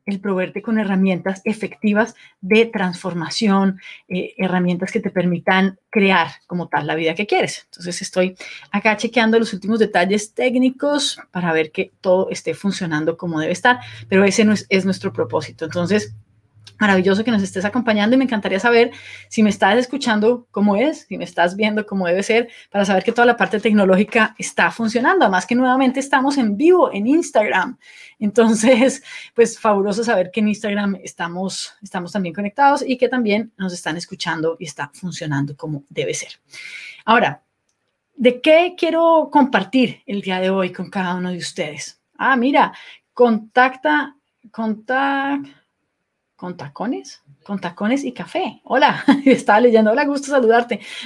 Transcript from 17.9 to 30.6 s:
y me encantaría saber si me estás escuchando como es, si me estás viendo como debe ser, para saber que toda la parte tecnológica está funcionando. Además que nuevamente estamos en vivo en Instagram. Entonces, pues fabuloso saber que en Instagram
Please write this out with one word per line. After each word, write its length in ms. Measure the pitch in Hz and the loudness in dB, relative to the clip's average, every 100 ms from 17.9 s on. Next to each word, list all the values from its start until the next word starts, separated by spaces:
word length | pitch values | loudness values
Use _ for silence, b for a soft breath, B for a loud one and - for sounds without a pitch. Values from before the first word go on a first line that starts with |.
| 214 208 262 | 0 2 2
y 20 | |
me 80 | 254 | 2
encantaría 340 | 214 196 190 | -2 -2 0
saber 320 | 240 233 254 B B B - | 2 4 2 B B B -6
si 120 | - | 0
me 80 | 214 | 2
estás 280 | 196 196 233 | 4 2 2
escuchando 680 | 247 285 247 214 220 240 - | 0 -2 -2 2 2 0 -4
como 240 | 202 208 202 | 0 2 2
es, 300 | 285 311 - | 0 -2 -10
si 100 | 180 | -12
me 60 | |
estás 320 | 175 - 175 196 | -6 0 0 0
viendo 300 | 214 214 208 | -2 -2 -4
como 200 | 196 175 | -2 0
debe 160 | 185 | 0
ser, 280 | 202 220 240 B B | 0 0 -2 B B
para 140 | 202 | -2
saber 180 | 196 190 | 0 0
que 120 | 226 | 0
toda 120 | 226 240 | 2 2
la 120 | 233 | 2
parte 240 | 190 214 | 0 0
tecnológica 720 | 226 208 196 185 208 233 214 - | 2 4 4 4 2 2 0 -2
está 320 | - - 170 | -6 0 0
funcionando. 520 | - 226 226 285 370 | 0 -2 0 2 4
Además 220 | 226 185 - | 2 2 0
que 100 | 240 | 0
nuevamente 460 | 254 254 262 269 | 2 2 2 0
estamos 360 | 269 269 269 285 | 0 0 0 0
en 200 | 220 202 | 0 2
vivo 340 | 320 359 262 | 4 4 4
en 160 | 196 220 | 0 0
Instagram. 680 | 320 349 226 214 185 175 - B B B - | 0 2 0 2 0 -2 -8 B B B -6
Entonces, 840 | 208 233 220 226 233 233 262 - B B B | -2 2 4 4 4 4 4 0 B B B
pues 240 | - 226 - | 0 0 0
fabuloso 460 | 220 202 202 202 | 0 2 0 -2
saber 280 | 233 202 180 | 0 0 0
que 100 | 226 | -2
en 80 | 214 | -2
Instagram 480 | 202 | -2